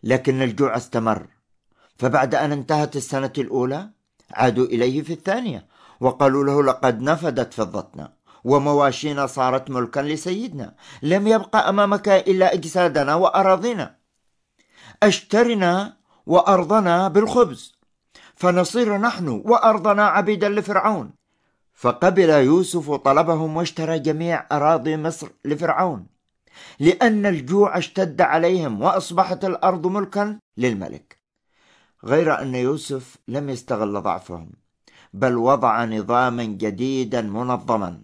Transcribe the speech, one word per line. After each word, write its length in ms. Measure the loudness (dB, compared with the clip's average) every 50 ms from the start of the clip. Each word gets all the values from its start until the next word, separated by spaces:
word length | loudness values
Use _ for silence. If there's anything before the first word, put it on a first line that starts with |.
لكن 400 | 0 0 0 0 0 -2 0 0
الجوع 340 | -2 -2 0 0 -2 0 0
استمر، 500 | -4 -8 -4 -4 -2 0 0 -2 -2 -4 -16 _ _ _ _ _ _ _ _ _ _ _ _ _ _
فبعد 360 | -4 0 2 2 0 2 0
أن 180 | -2 -2 -2
انتهت 440 | -4 -4 -4 -2 -2 -2 -2 -2 -6
السنة 360 | -10 -8 -6 -6 -6 -6 -4 -4 -6
الأولى 520 | -6 -4 -2 -2 -2 -2 -4 -8 -10 -14 _ _ _ _ _ _ _ _
عادوا 360 | -2 0 0 2 2 2 0
إليه 360 | 0 0 0 0 0 0 -4
في 100 | -6 -8
الثانية، 540 | -12 -8 _ -4 -4 -2 -4 -6 -8 -8 -12 _ _ _ _ -20 -12 _
وقالوا 440 | -2 -2 0 4 2 2 4 2 0
له: 180 | 2 2 2
"لقد 380 | 2 2 0 2 2 0 0 0
نفدت 540 | -2 -2 -2 -2 -2 -4 -4 -4 -6 -6 -4
فضتنا، 580 | -6 -6 -4 -4 -10 -10 -10 _ -18 -18 -18 _ _ _ _ _ _ _
ومواشينا 800 | 2 2 4 4 2 2 4 2 2 0 -2 -6 -6 -4 -4 -4
صارت 440 | -4 -2 -2 0 0 0 -2 -4 -4
ملكا 300 | -6 -6 -6 -4 -4 -6
لسيدنا، 760 | -4 -4 -6 -6 -6 -6 -6 -6 -8 -10 -12 -12 -14 -14 _ _ -20 -20 -18 -8
لم 240 | -2 0 0 2 2
يبق 300 | 2 2 2 0 0 0
أمامك 520 | 0 0 2 2 2 2 2 2 -2 2 4
إلا 460 | 4 4 4 2 2 4 4 2 2
أجسادنا 600 | 0 -4 -2 0 2 2 2 2 0 0 2 2
وأراضينا." 840 | 2 2 2 4 4 4 4 2 2 2 -4 -4 -6 -8 -10 _ _ _ _ _ _ _ _ _ _ _ _ _ _ _ _ _ _ -20 -20 -2 _
"اشترنا 960 | 2 2 2 2 -4 _ 2 2 2 2 2 2 2 2 2 0 -2 -6 -12 _ _ _ _ _ _
وأرضنا 840 | 2 2 4 4 4 4 2 2 2 0 2 2 2 2 2 2 2
بالخبز، 680 | 2 2 2 4 2 2 2 2 0 -14 -18 -20 _ _ _ _ _ _ _ _ _ -20 -20 -20 _
فنصير 600 | _ 0 0 2 2 0 0 0 0 0 0 0
نحن 320 | 0 -2 -2 -2 -4 -6 -6
وأرضنا 800 | -6 -6 2 2 2 4 4 4 2 2 2 0 2 2 2
عبيدا 420 | 2 2 2 0 0 -2 0 0 -2
لفرعون." 600 | -2 -2 -4 -2 -2 0 0 0 -2 -2 -6 -10 -16 _ _ _ _ _ _ _ _ _ _ _ _
فقبل 560 | _ -2 -2 0 2 2 2 4 6 4 6
يوسف 600 | 6 6 6 6 4 4 2 0 -4 -6 -4 -4
طلبهم 680 | -6 -2 2 2 4 4 4 2 0 -2 -2 -4 -4
واشترى 420 | -4 -6 -6 -6 -6 -4 -4 -4 -2
جميع 480 | -2 -4 -4 -2 -2 -4 -4 -4 -4 -4
أراضي 440 | -2 0 2 2 2 2 0 -4 -4
مصر 320 | -2 -4 -6 -6 -8 -14 -18 -18 _ _
لفرعون، 640 | -6 -4 -2 -2 -2 0 0 0 -2 -2 -6 -12 -18 _ _ _ _ _ _ _ _ _ -20 -20 -20 -10 _
لأن 460 | 2 2 4 4 2 2 2 2 0
الجوع 520 | 0 -2 -2 -4 0 2 4 4 4 2 -2
اشتد 420 | -4 -4 _ -4 -4 -2 2 2
عليهم 640 | 2 2 4 2 2 2 2 0 -2 -4 -4 -2
وأصبحت 600 | 0 0 0 0 -4 -2 0 0 0 0 0 -4 -4
الأرض 420 | -4 -4 0 0 0 0 0 -2
ملكاً 520 | -2 -2 -2 -4 -4 -4 -4 -4 -4 -6 -12 _ _ _
للملك. 640 | -2 -2 -2 -2 -2 -8 -10 -12 -16 _ _ -20 _ _ _ _ _ _ _ _ _ _ _ _ _ _ _ _ _ -4
غير 380 | 0 0 2 2 2 0 -2
أن 120 | -2 -6 -4
يوسف 640 | -2 -2 -2 -2 -4 -6 -10 -10 -10 -10 -14 -20 _ _ -8
لم 220 | -8 -8 -6 -6
يستغل 520 | -10 -10 -6 -6 -4 -2 -2 -4 -4 -4
ضعفهم، 480 | -4 -4 -4 -4 -8 -14 -14 -14 -14 -18 -20 _ _ _ _ _ _ _ _ _ _ _
بل 240 | -6 -2 -2 0 0
وضع 480 | 2 2 2 2 4 2 0 0 0 -2
نظاماً 600 | -4 -4 -6 -2 0 0 2 2 0 -2 -4 -6
جديداً 760 | -8 -6 -6 -6 -6 -4 -4 -4 -4 -2 -4 -4 -2 -4 -4
منظماً. 800 | -4 -4 -6 -6 -4 -4 -4 -4 -2 -2 -2 -2 -2 -6 -10 -14